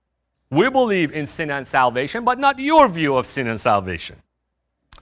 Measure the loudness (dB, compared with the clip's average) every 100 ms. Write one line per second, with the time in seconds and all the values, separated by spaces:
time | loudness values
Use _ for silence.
0 | _ _ _ _ -4 2 2 4 2 2
1 | 0 -4 -10 -8 -6 -6 -2 2 2 0
2 | -4 -4 -2 0 0 0 2 4 4 2
3 | 0 0 -2 -6 -4 -2 2 0 0 -8
4 | -10 -18 _ _ _ _ _ _ _ -20